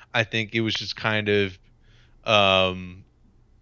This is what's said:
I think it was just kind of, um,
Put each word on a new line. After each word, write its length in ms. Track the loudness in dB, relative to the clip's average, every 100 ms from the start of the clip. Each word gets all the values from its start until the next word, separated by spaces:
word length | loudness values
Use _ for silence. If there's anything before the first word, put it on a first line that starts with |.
| -6
I 120 | -4 -2
think 280 | -4 -4
it 60 | -2
was 140 | -2
just 240 | -4 -8 -6
kind 320 | -4 -2 0
of, 280 | 0 0 -6 _ _ _ -20 _ _ 0
um, 800 | 4 4 4 2 -2 -10 -18 -20 _ _ _ _ _